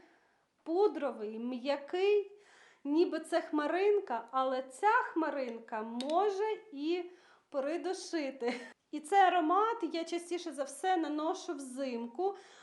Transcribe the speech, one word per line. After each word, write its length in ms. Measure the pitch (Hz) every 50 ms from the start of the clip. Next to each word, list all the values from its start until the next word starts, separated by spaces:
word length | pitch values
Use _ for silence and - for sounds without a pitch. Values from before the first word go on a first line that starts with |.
| - - _ _ _ _ _ _ _ _ _ _ _
пудровий, 760 | - 320 359 415 415 277 262 277 269 233 226 214 208 220 220
м'який, 1000 | 233 247 254 240 226 285 277 277 285 - - 359 381 403 415 415 392 392 - - - - - - - - - _ -
ніби 340 | 277 294 320 359 - 302 320
це 200 | 320 - 349 330
хмаринка, 880 | 330 - - 302 294 294 320 349 392 415 415 403 381 - 240 226 - -
але 320 | - 262 262 262 262 254 262
ця 300 | - - - - 415 453
хмаринка 920 | 480 440 440 - 339 320 302 285 285 262 240 226 226 226 - 233 220 220
може 760 | 226 226 240 262 285 311 349 403 427 392 381 415 440 427 - - - -
і 380 | 277 285 311 349 359 349 349 - - - - - _ _ _
придушити. 1080 | - 285 262 285 320 320 285 349 370 370 - - - 330 294 269 269 - 240 240 247 240 - - - _ _ _
І 100 | - 302
цей 200 | 302 - 403 392
аромат 560 | 392 359 359 359 320 311 349 392 427 453 466 453 349 302 -
я 120 | 339 330
частіше 480 | 330 349 339 339 - 349 349 - 339 277
за 120 | 269 277
все 320 | 269 - - - 370 370
наношу 580 | 349 320 285 302 302 311 320 370 370 - - 339
взимку. 840 | 277 277 254 247 262 277 262 240 233 233 233 233 - 359 392 392 - - - - -